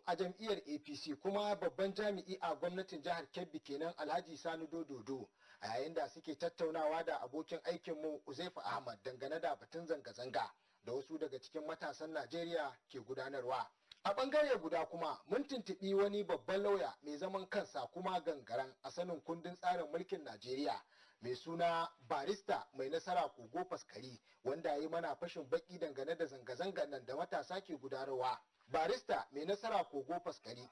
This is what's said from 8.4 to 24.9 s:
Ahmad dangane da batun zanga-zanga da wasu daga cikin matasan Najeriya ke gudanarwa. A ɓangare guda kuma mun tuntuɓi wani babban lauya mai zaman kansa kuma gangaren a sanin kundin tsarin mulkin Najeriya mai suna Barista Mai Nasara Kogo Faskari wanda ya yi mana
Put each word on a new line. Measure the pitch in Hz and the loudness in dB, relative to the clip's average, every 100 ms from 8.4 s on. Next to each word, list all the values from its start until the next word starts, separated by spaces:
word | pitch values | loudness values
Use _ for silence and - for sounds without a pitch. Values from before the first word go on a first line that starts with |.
| 180 - | -6 -4
Ahmad | - - 127 113 | -4 -2 -4 -6
dangane | 131 127 - 165 | -8 -6 -4 0
da | 165 - | 0 -2
batun | - 165 170 | -4 -6 -2
zanga-zanga | 156 131 110 127 - 117 - _ _ | -2 -4 -8 -4 0 -2 -4 _ _
da | 113 | -6
wasu | 127 139 156 | -4 -4 -4
daga | 151 131 | -4 -6
cikin | - 156 151 | -8 -6 -4
matasan | 160 160 - 160 | -4 -4 -6 -4
Najeriya | 156 123 165 170 165 160 - _ | -4 -4 -2 0 0 0 -4 _
ke | 131 | -10
gudanarwa. | 117 131 135 139 120 - - - _ - | -6 -4 -4 -2 0 0 -2 -10 _ -4
A | 202 | 0
ɓangare | 202 262 302 294 233 | 2 4 6 6 6
guda | 160 170 156 | 4 2 2
kuma | 170 165 - - | 0 -2 -2 0
mun | 220 | 0
tuntuɓi | 285 262 196 190 190 | 2 -2 -2 -2 4
wani | 196 202 202 | 6 6 4
babban | 202 170 - 190 | 2 0 2 4
lauya | 202 196 - - | 6 4 4 -2
mai | 147 147 | -6 -2
zaman | 185 190 185 | -2 -2 0
kansa | 202 175 - - | 0 0 -2 -4
kuma | - 185 233 | -2 0 2
gangaren | 165 147 120 117 131 - | 2 -2 0 0 0 -6
a | - | -6
sanin | - 180 165 | -2 -2 -2
kundin | - 170 165 175 | -2 -4 -4 0
tsarin | 180 180 156 | 2 2 2
mulkin | 160 - 185 | -2 -2 -4
Najeriya | 143 107 120 131 147 - - - - _ | -4 -10 -4 0 2 0 -4 -20 -20 _
mai | 120 | -4
suna | 123 165 165 170 165 165 - - | -2 -2 4 4 6 2 -2 -2
Barista | 170 175 208 - 175 - 135 | 0 0 0 0 0 0 -4
Mai | 135 | 0
Nasara | 160 - 349 147 | 0 2 4 2
Kogo | - 113 165 | 0 -6 -4
Faskari | 262 175 - - 131 120 _ _ | -2 -4 -8 -12 -12 -14 _ _
wanda | 123 147 165 | -2 0 2
ya | 147 | 2
yi | |
mana | 160 | 2